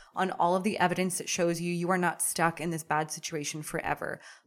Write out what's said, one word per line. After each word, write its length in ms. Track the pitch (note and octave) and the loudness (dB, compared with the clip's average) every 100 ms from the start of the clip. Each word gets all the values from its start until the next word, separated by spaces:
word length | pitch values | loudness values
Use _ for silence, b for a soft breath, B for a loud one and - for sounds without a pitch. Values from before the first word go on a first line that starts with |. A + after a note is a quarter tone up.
| b - | b -2
on 140 | F#3+ | -2
all 240 | - E3+ F#3 | 2 4 4
of 80 | |
the 140 | F#3+ - | 2 2
evidence 400 | F3 F3+ F#3 F3+ | 2 2 0 -2
that 100 | - | -4
shows 320 | - E3+ E3+ | 0 2 2
you 120 | F3 | 0
you 160 | F3 E3+ | 0 0
are 60 | F#3 | 2
not 220 | F3 D#3+ | 2 0
stuck 400 | - - E3 D#3+ | -2 2 2 2
in 100 | E3+ | -2
this 120 | D#3+ | -4
bad 280 | - D3+ D#3 | 0 0 0
situation 520 | - - D#3+ D3 D#3 | -6 -6 -6 -4 -6
forever. 580 | D3+ E3 - D3 - - b b | -6 -4 -2 -2 -4 -8 b b